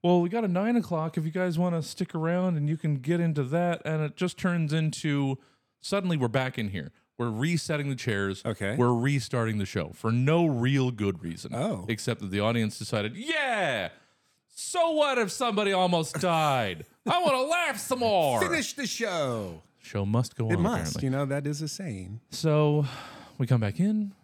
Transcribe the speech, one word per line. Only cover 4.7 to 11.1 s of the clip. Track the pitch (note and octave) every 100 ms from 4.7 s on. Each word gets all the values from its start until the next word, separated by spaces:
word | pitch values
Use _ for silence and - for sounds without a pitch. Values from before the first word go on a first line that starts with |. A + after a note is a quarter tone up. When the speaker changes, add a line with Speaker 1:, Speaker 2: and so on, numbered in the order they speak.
Speaker 1:
into, | D#3 D#3 - D#3 C#3+ C#3 C3 _ _ _ _
suddenly | - G3+ F#3 E3
we're | B2
back | C3 C3 B2
in | G#2
here. | F#2+ C#2+ _ _ -
We're | A#2+
resetting | A2 D3+ F3 - D3+ C#3
the | C3
chairs. | - G2+ G2 F#2+ -
Speaker 2:
Okay. | G#2+ G2 A#2+
Speaker 1:
We're | A#2+
restarting | A#2+ B2+ C#3+ A#2 B2+ A2+ G#2+
the | G2
show | G2+ D#2
for | - A2+
no | A#2 C3 E3 E3+
real | B2+ B2 C#3 B2+
good | A#2 G2+